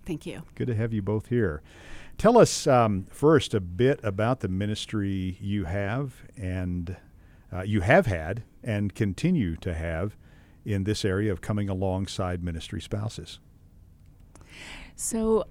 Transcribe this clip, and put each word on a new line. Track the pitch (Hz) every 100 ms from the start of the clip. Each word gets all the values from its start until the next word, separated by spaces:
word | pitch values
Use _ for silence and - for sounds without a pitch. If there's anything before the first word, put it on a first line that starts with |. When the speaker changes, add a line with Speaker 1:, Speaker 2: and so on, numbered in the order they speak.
| -
Speaker 1:
Thank | 151 175
you. | 98 - -
Speaker 2:
Good | 120
to | 107
have | 117
you | 110
both | 101 107 -
here. | 123 98 76 - - - - - -
Tell | 233 240
us, | 170 - 156
um, | 123 113 98 101
first | - 147 156 -
a | 110
bit | 90 90 127 143
about | 107 98 110 131
the | 95
ministry | 92 104 107 - 110 98 95 92 92
you | 101 101
have | 85 98 101 120 139 - - -
and, | 92 92 90 87 85 92 - - - - -
uh, | 90
you | 98 107
have | 92 165 139
had | 87 78 113 - -
and | - 104 101
continue | - 107 90 165 175 90 80
to | 95
have | 80 82 80 104 - - - - - 113
in | 101
this | 95 104 104
area | 92 107
of | 90
coming | - 104 101
alongside | 92 95 92 95 - 92 90
ministry | 87 80 - -
spouses. | - 104 107 - 82 - - - - - - - - - - - - - - - - -
Speaker 3:
So, | - 226 220 220 -